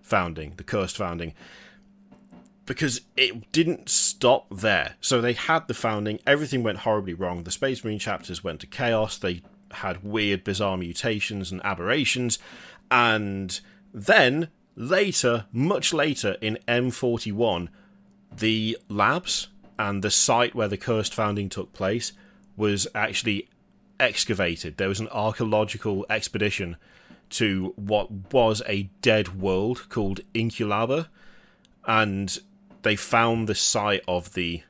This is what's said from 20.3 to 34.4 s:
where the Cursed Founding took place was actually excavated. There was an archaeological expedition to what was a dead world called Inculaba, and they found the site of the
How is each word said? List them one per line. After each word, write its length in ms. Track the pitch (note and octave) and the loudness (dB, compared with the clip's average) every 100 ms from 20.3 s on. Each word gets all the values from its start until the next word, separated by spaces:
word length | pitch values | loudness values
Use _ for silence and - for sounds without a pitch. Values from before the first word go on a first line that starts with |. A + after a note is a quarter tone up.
| A#2 A#2+ | 4 2
where 140 | - G#2 | 0 -2
the 80 | G2 | -2
Cursed 380 | - A2+ G2+ | 0 0 0
Founding 340 | - G#2+ G#2 G2 | 0 0 0 -4
took 240 | - - | -6 -10
place 400 | - G2 A2+ - - - - _ - | -4 -2 0 -4 -10 -20 -20 _ -2
was 300 | G#2 G2+ F#2+ | 0 2 -2
actually 540 | - G#2 F#2+ A#2+ G2+ - _ _ _ _ _ | -2 -2 -2 -2 -2 -6 _ _ _ _ _
excavated. 760 | B2+ G2+ - G2 F2+ E2 E2 D2+ | 0 2 -2 0 0 0 -8 -4
There 120 | G2 | -2
was 100 | F#2+ | -2
an 80 | A2 | -4
archaeological 960 | - G#2+ G#2 A2+ G#2+ G#2+ G#2+ A2 G2 G2+ | -2 -2 0 0 2 0 -2 -4 -4 -2
expedition 640 | A2 - G2+ G#2 - F2+ E2+ _ - - - _ | -4 -2 0 0 0 -6 -8 _ -20 -20 -20 _
to 420 | - A2 F#2+ F#2 - | 0 2 2 -2 -6
what 340 | G2+ G#2+ G2 G2+ F#2+ | 0 0 0 -8 0
was 300 | C3+ A2+ G#2+ - | 4 4 2 -2
a 240 | G2+ G2 _ | -4 -4 _
dead 400 | - G#2+ G2 F#2+ | 4 4 2 -2
world 480 | F#2+ F#2 G#2 B2 - | 0 0 0 -4 -6
called 320 | - G2+ F#2+ - | -4 -2 -4 -8
Inculaba, 720 | A2+ A2+ - G#2+ G#2 A#2 C#3+ E3 _ - - _ _ _ _ - | -4 -4 -2 -2 0 0 -2 -4 _ -20 -20 _ _ _ _ 2
and 520 | A2 G#2+ G2 G2 - - _ _ - | 4 4 0 -2 -6 -10 _ _ -4
they 120 | - | 0
found 540 | G#2 - A#2 A#2 A#2 A2 | 0 2 4 6 4 0
the 60 | |
site 480 | G#2 - A2+ G#2 G2+ - | 0 0 2 2 0 0
of 280 | F2+ E2+ | -2 -2
the 280 | - | -4